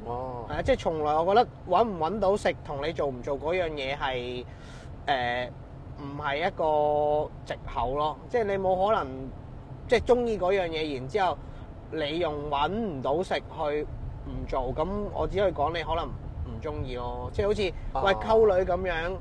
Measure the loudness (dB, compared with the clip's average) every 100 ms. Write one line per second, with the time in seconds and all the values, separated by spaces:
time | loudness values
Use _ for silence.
0 | -6 -6 -4 -6 -4 -2 2 2 2 0
1 | 2 2 4 4 4 0 2 4 4 2
2 | -2 2 2 2 2 -2 -4 -4 -4 0
3 | -2 -2 -4 -4 0 0 0 -2 -4 -2
4 | -2 -2 -4 -6 -8 -12 -16 -14 -14 -6
5 | 0 2 2 0 -2 -8 -14 -14 -12 -10
6 | -8 -4 -2 0 0 2 2 4 4 4
7 | 4 2 0 -4 -8 -8 -6 -2 0 0
8 | 0 -2 -2 0 0 2 2 4 4 2
9 | 0 -6 -8 -10 -12 -14 -14 -12 2 4
10 | 6 4 4 2 2 4 2 0 -2 -2
11 | -2 2 2 2 -6 -12 -14 -14 -8 -4
12 | -2 0 0 0 0 2 2 0 -2 -2
13 | 0 2 2 -2 -4 -4 -2 0 -2 -6
14 | -8 -8 -8 -6 -4 -2 0 0 0 -2
15 | -4 -2 0 2 2 2 0 0 -2 -2
16 | -2 -6 -8 -8 -6 -6 -6 -6 -4 -4
17 | -4 -6 -4 0 2 2 0 -2 -4 0
18 | 2 4 6 6 8 6 4 2 0 -2
19 | -2 -4